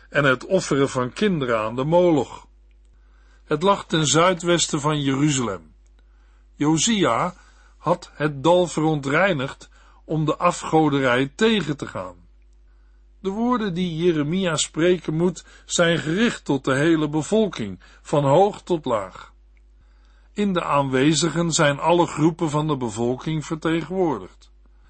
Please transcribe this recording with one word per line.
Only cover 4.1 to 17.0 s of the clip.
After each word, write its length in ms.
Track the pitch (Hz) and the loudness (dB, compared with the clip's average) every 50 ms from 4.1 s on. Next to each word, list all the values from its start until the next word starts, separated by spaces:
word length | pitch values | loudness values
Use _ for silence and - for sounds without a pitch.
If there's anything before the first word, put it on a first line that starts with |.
| 127 156 170 185 190 165 170 170 175 165 - - - 156 | 4 4 4 4 2 0 0 0 0 0 0 -2 -4 -4
van 200 | 131 151 156 147 | -2 -2 -2 -2
Jeruzalem. 720 | 143 139 135 131 143 156 147 135 123 110 95 90 80 - - _ _ _ _ _ - _ _ _ _ _ _ _ _ _ _ | -2 -2 0 0 2 0 0 0 -2 -4 -6 -8 -12 -18 -20 _ _ _ _ _ -20 _ _ _ _ _ _ _ _ _ _
Josia 800 | - 147 147 160 160 - 233 226 208 170 131 117 117 147 180 180 - - _ _ _ _ _ _ _ | -4 0 0 0 2 2 0 2 2 2 2 2 2 0 -2 -4 -10 -20 _ _ _ _ _ _ _
had 340 | - 151 175 180 - - - | -2 -2 -2 -2 -4 -14 -8
het 300 | - 147 156 147 139 131 | -4 -4 -4 -4 0 2
dal 240 | 160 175 180 180 160 | 4 4 4 2 0
verontreinigd 1000 | - - 151 156 156 147 135 135 139 156 185 202 180 139 127 139 - - - - _ _ _ _ _ _ _ | -2 -2 0 0 0 0 -2 -2 0 2 2 2 0 -2 -4 -8 -10 -14 -20 -20 _ _ _ _ _ _ _
om 200 | - 160 156 156 | -6 -4 -2 0
de 120 | 147 156 - | -2 -2 0
afgoderij 960 | 175 175 175 - - - - 160 160 151 139 143 135 131 120 123 135 135 - | 0 0 0 0 -4 0 2 2 2 2 2 2 2 2 2 2 0 -2 -2
tegen 420 | - 220 226 226 208 170 143 147 - | 0 0 2 2 0 -2 -4 -6 -8
te 100 | - - | -8 -10
gaan. 280 | - 107 92 92 90 87 - _ _ _ _ _ _ _ _ _ _ _ _ _ _ _ _ _ _ _ | -10 -10 -10 -12 -14 -20 -20 _ _ _ _ _ _ _ _ _ _ _ _ _ _ _ _ _ _ _
De 100 | - 190 | -8 -6
woorden 440 | 190 214 233 240 247 240 214 202 170 | -4 -2 0 0 0 0 0 -2 -2
die 220 | 170 185 180 165 | -2 -4 -4 -2
Jeremia 600 | 156 170 180 165 156 143 143 170 190 190 175 160 | 0 0 0 2 2 0 -2 -2 -2 -2 -2 -2
spreken 580 | 143 - - - 160 156 180 180 170 - - 160 | -2 -4 -4 -2 0 2 2 2 2 -2 -4 -2
moet, 320 | 160 170 185 165 - - - - - - | 0 0 -2 -2 -4 -14 -20 -20 -20 -14
zijn 320 | - - - 175 170 170 151 | -6 0 0 2 2 2 0
gericht 480 | 131 151 160 190 233 226 - - - | -2 -2 -2 0 0 0 -2 -4 -4
tot 180 | - 147 139 - | -2 -2 -2 0
de 80 | 147 135 | 0 0
hele 340 | 131 147 170 165 156 | 2 2 2 2 2